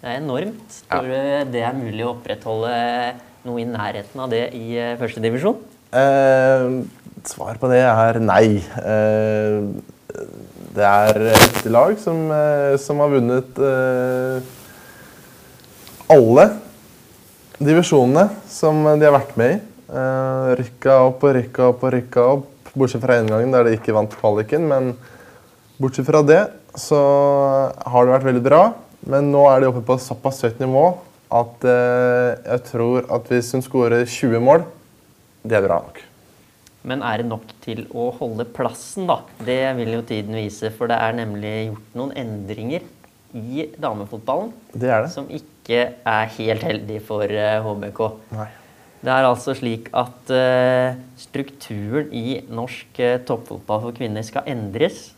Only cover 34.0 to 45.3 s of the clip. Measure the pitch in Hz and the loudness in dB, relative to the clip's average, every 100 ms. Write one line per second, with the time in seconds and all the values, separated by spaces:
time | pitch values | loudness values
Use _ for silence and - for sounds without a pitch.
34 | 120 - 135 113 123 160 165 - _ _ | -2 -4 -2 0 4 4 2 -16 _ _
35 | _ _ _ _ 110 110 98 85 - - | _ _ _ _ -2 0 2 -2 -4 -20
36 | - _ _ _ _ _ _ _ 131 131 | -20 _ _ _ _ _ _ _ -10 -6
37 | 117 107 120 110 110 - - 113 113 113 | -4 -4 -4 -8 -12 -18 -12 -12 -12 -8
38 | 120 120 127 110 120 - 123 120 - - | -8 -6 -10 -8 -10 -6 -6 -6 -16 -12
39 | 185 120 - - 117 127 131 127 113 117 | -4 -4 -6 -14 -6 -4 -2 -4 -4 -6
40 | 113 110 104 110 104 98 110 107 120 117 | -6 -8 -6 -8 -8 -8 -10 -6 -4 -2
41 | 113 117 113 104 107 110 110 104 - 120 | -2 -4 -8 -8 -8 -8 -8 -10 -14 -12
42 | 135 - 120 104 98 101 110 165 - _ | -10 -10 -10 -10 -12 -10 -8 -10 -12 _
43 | _ _ _ 120 113 135 156 - 147 107 | _ _ _ -16 -12 -10 -10 -8 -8 -8
44 | 104 110 - 143 220 226 _ - 123 113 | -12 -12 -8 -6 -8 -14 _ -8 -2 0
45 | 131 170 139 | -2 -8 -14